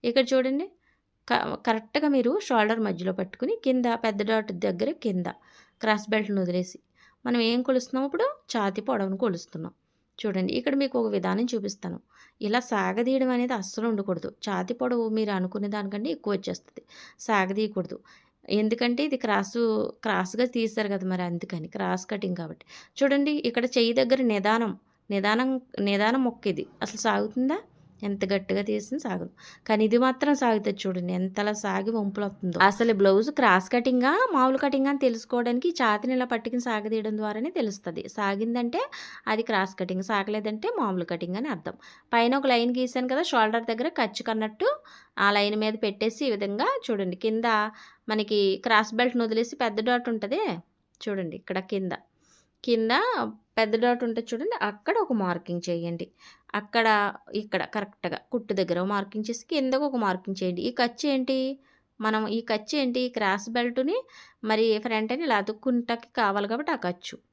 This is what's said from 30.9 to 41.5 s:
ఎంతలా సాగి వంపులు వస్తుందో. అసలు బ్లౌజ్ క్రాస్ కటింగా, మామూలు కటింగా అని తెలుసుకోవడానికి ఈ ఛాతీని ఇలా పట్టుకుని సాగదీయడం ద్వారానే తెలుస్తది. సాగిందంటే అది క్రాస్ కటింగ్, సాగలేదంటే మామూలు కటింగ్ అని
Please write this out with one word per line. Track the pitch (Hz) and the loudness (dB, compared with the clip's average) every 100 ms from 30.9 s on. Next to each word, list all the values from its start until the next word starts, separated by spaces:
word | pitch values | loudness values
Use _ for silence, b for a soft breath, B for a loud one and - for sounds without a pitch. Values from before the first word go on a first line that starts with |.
| 185 180 | -4 -2
ఎంతలా | 180 190 190 208 | -2 -2 -2 -2
సాగి | 208 208 190 196 | -2 -2 -2 -2
వంపులు | 226 202 202 | -2 -2 -2
వస్తుందో. | 202 196 185 170 | -6 -4 -4 6
అసలు | 190 196 233 | 6 6 4
బ్లౌజ్ | 208 196 196 240 | 6 8 6 4
క్రాస్ | 294 240 185 185 | 4 6 6 4
కటింగా, | 240 247 254 247 359 508 | 2 4 4 4 4 4
మామూలు | 311 262 269 | 4 4 4
కటింగా | 285 269 269 | 2 2 2
అని | 285 | 4
తెలుసుకోవడానికి | 262 226 - 240 240 240 349 | 2 0 -2 -2 0 0 0
ఈ | |
ఛాతీని | 339 240 208 240 | 2 2 2 0
ఇలా | 254 247 | 0 0
పట్టుకుని | 233 226 247 | -2 -2 -4
సాగదీయడం | 247 214 214 220 214 214 | -2 -4 -2 -2 -2 -2
ద్వారానే | 214 214 277 | -4 -4 -4
తెలుస్తది. | 359 226 196 - 165 - | -2 -2 -4 -8 -8 -10
సాగిందంటే | - 202 196 226 240 240 311 554 B B B - | -4 -2 0 -2 0 0 -2 -4 B B B -4
అది | 220 | -2
క్రాస్ | 226 214 190 - | 0 0 0 -4
కటింగ్, | 180 185 | -4 -4
సాగలేదంటే | 190 208 196 214 214 214 381 | -2 -2 -2 -4 -4 -4 -4
మామూలు | 466 233 185 170 | -2 -2 -2 -4
కటింగ్ | 170 175 190 | -4 -4 -4
అని | 294 | -4